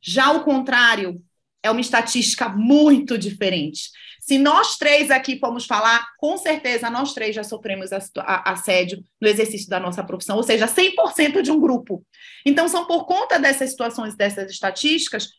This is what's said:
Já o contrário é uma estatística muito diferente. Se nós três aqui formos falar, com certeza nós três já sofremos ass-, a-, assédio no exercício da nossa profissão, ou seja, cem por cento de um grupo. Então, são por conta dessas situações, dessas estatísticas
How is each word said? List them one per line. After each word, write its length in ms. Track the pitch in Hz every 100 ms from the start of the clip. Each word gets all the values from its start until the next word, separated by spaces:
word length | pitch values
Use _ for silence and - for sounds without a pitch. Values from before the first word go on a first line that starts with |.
Já 280 | - 196 269
o 100 | 311
contrário 760 | 311 269 262 247 240 220 185 175 _ _ _ _
é 80 | 214
uma 120 | 226
estatística 640 | 240 240 226 247 220 - 233
muito 720 | 196 226 285 302 277 - 226
diferente. 720 | 190 196 196 185 151 - - - - -
Se 200 | - 269
nós 400 | 285 330 440 -
três 320 | 294 294 302
aqui 280 | 262 262 254
formos 280 | 254 240 -
falar, 400 | 220 220 233 226 _
com 200 | 294 370
certeza 500 | 339 311 254 240 233
nós 240 | 233 277
três 220 | - 220
já 100 | 214
sofremos 480 | 208 220 220 196 185
ass-, 180 | 196 196 -
a-, 360 | - 190 -
assédio 500 | 185 - 185 180 185 - _
no 80 | 214
exercício 400 | 208 220 208 -
da 100 | 185
nossa 240 | 185 180
profissão, 360 | 190 185 - 202
ou 40 |
seja, 240 | 240 226 226
cem 280 | - 381
por 180 | 370 -
cento 300 | - 294 302
de 80 | 269
um 100 | 311
grupo. 420 | 269 247 - 214 _ _ - - -
Então, 220 | 294 330
são 180 | 349 339
por 180 | 339
conta 340 | - 359 494 349
dessas 300 | 277 269 262
situações, 480 | - 233 233 220 208
dessas 340 | 202 202 196
estatísticas 760 | - 196 190 294 320 - - -